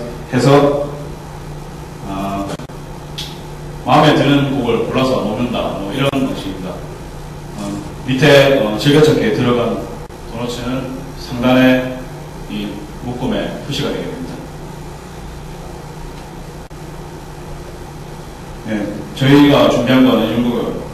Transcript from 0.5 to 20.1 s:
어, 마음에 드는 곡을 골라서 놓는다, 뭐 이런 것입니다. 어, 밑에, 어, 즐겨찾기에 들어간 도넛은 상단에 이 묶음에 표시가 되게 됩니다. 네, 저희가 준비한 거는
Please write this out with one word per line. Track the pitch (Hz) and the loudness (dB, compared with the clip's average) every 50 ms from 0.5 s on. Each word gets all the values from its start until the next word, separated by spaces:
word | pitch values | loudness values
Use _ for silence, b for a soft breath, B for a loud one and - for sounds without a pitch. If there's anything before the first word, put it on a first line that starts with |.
| 143 143 139 - - - - - - - - - - - - - - - - - - - - - - - - - - - - | 8 8 8 6 4 2 -2 -4 -6 -8 -10 -10 -12 -12 -12 -12 -12 -12 -12 -12 -12 -12 -12 -12 -12 -12 -12 -12 -12 -10 -8
어, | 101 98 98 98 98 98 98 98 98 95 - - - - - - - - - - - - - - - - - - - - - - - - - - | -6 -4 -4 -2 -2 -2 -2 -4 -4 -6 -8 -8 -10 -12 -12 -12 -12 -12 -12 -12 -12 -10 -10 -10 -10 -10 -12 -12 -12 -12 -10 -10 -10 -10 -6 0
마음에 | - 127 - 156 151 139 | 4 6 6 8 8 6
드는 | - 135 139 143 139 135 127 127 123 | 6 6 4 4 4 4 2 0 0
곡을 | 120 117 117 107 - - | 0 2 2 0 0 0
골라서 | - - 131 127 - - 98 | 0 0 2 2 2 0 0
놓는다, | 104 110 123 120 - - - | -2 -2 -2 -2 -2 -2 -2
뭐 | 120 135 - - - - - | -4 -4 -4 -6 -6 -4 -2
이런 | 135 135 139 | 0 0 0
것입니다. | - 139 131 131 131 - - 147 - - - - | 2 0 0 -2 -2 -4 -6 -8 -8 -8 -8 -8
어, | - - - - - - - - - - - - - - - - - - 101 101 101 - - - - - - | -8 -10 -10 -12 -12 -12 -12 -12 -12 -12 -12 -12 -12 -12 -12 -12 -10 -8 -8 -6 -6 -6 -8 -8 -10 -8 -4
밑에, | 123 127 131 - 147 143 139 139 139 139 120 110 | -2 0 4 6 8 10 10 8 8 6 4 4
어, | 107 107 | 2 0
즐겨찾기에 | 104 - 147 143 151 151 143 127 - - 214 - | 2 4 6 8 8 8 8 6 6 4 2 2
들어간 | - 127 120 120 120 117 110 101 - - - - - - - - - - - 113 | 2 4 2 2 2 2 0 -2 -4 -4 -8 -10 -12 -12 -14 -14 -14 -14 -12 -8
도넛은 | 120 120 120 - - 120 123 131 135 - - - - - - - - | -8 -6 -6 -6 -6 -6 -4 -4 -4 -6 -6 -8 -10 -10 -10 -12 -12
상단에 | - - 127 120 123 127 127 127 127 127 127 127 127 127 - - - - - - - - - - - - | -10 -8 -4 0 4 4 6 8 8 8 6 6 2 0 -4 -8 -10 -10 -12 -12 -14 -14 -14 -14 -10 -8
이 | 101 104 104 104 - - - - - - - | -6 -6 -6 -6 -8 -8 -10 -12 -12 -10 -8
묶음에 | 123 123 117 120 110 104 98 - - - - - | -8 -6 -4 -2 -2 -2 -2 -2 -4 -6 -8 -6
표시가 | - 143 - 147 - | -6 -4 -4 -2 -2
되게 | - - - | -2 -4 -6
됩니다. | - 151 135 127 - - - - - - - - - - - - - - - - - - - - - - - - - - - - - - - - - - - - - - - - - - - - - 151 - - - - - - - - - - - - - - - - - - - - - - - - - - - - - - - - - - - - - - - - - - | -6 -8 -8 -10 -10 -10 -10 -12 -12 -12 -12 -12 -12 -12 -12 -12 -12 -14 -14 -14 -14 -14 -14 -14 -12 -12 -12 -12 -12 -12 -12 -12 -12 -12 -12 -12 -14 -12 -12 -12 -12 -12 -12 -14 -14 -14 -14 -14 -14 -14 -14 -14 -14 -14 -14 -14 -14 -14 -14 -14 -14 -14 -14 -14 -14 -14 -14 -14 -12 -12 -12 -12 -12 -14 -14 -14 -14 -14 -14 -14 -14 -14 -14 -14 -14 -14 -14 -14 -14 -12 -10 -6
네, | 110 110 104 101 101 104 104 - - - | -4 -4 -2 -2 -4 -6 -6 -8 -8 -4
저희가 | - 131 135 143 147 143 139 143 - - - | 0 4 6 8 8 10 8 8 8 6 6
준비한 | - 127 123 120 131 131 131 | 4 4 2 4 6 6 6
거는 | 127 | 6